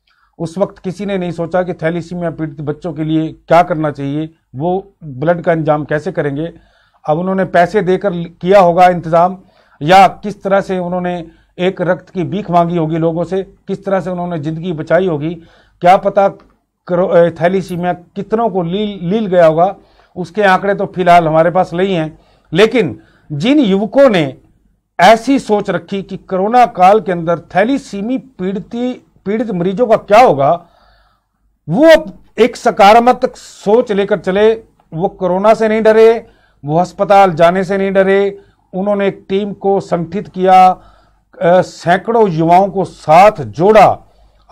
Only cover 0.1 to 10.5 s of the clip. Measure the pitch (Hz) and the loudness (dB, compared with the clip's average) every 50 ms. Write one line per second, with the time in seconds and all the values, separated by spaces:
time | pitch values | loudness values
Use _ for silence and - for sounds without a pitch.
0.1 | _ _ _ _ _ - 170 160 165 190 196 196 - - - 190 - - 208 196 | _ _ _ _ _ -12 -12 -10 -4 -4 -4 -4 -6 -12 -12 -12 -10 -8 -8 -6
1.1 | 202 190 175 175 156 165 170 160 185 185 185 175 175 - 160 160 175 175 165 170 | -6 -6 -6 -6 -6 -8 -8 -4 -4 -4 -4 -4 -6 -6 -4 -4 -4 -4 -8 -10
2.1 | 180 175 175 165 160 160 160 156 143 147 151 147 147 147 - 175 147 151 156 156 | -10 -8 -8 -8 -8 -8 -10 -10 -10 -10 -10 -10 -10 -8 -10 -12 -8 -8 -6 -4
3.1 | 160 160 160 156 135 _ _ - 165 170 175 175 180 156 156 151 135 127 139 139 | -2 -2 -4 -4 -8 _ _ 2 2 2 2 2 -2 -4 -4 -6 -6 -6 -8 -8
4.1 | 139 151 160 156 160 _ _ _ - 127 147 180 180 196 196 - _ _ 175 151 | -6 -6 -8 -10 _ _ _ _ -12 -8 -6 -4 -4 -6 -8 -10 _ _ -18 -16
5.1 | 127 123 143 165 175 165 156 185 165 165 151 156 151 151 147 - 151 151 151 190 | -10 -6 -2 -2 -2 -2 0 -2 -2 -2 0 -2 -2 -2 -2 -4 -6 -6 -6 -6
6.1 | 160 175 151 147 139 143 160 170 170 - _ _ _ _ _ _ _ _ - - | -6 -6 -6 -4 -4 -6 -8 -10 -12 -16 _ _ _ _ _ _ _ _ -4 -4
7.1 | 151 165 180 190 190 190 185 - - 175 175 175 196 214 190 175 185 185 196 202 | -4 -2 -2 -4 -2 -2 -4 -2 0 0 0 0 0 -4 -2 0 -2 -2 -2 -4
8.1 | 175 175 170 165 - - - 175 202 202 185 175 170 180 180 180 185 170 156 160 | -6 -6 -10 -12 -12 -8 -2 2 4 4 4 4 4 4 4 4 2 0 -4 -2
9.1 | 165 170 175 185 190 190 _ _ _ _ _ _ _ - 143 151 185 196 190 170 | 0 2 2 0 -2 -6 _ _ _ _ _ _ _ -8 -2 4 6 6 6 6
10.1 | - - - 208 196 _ - 196 | 2 -2 -12 -14 -12 _ -4 -2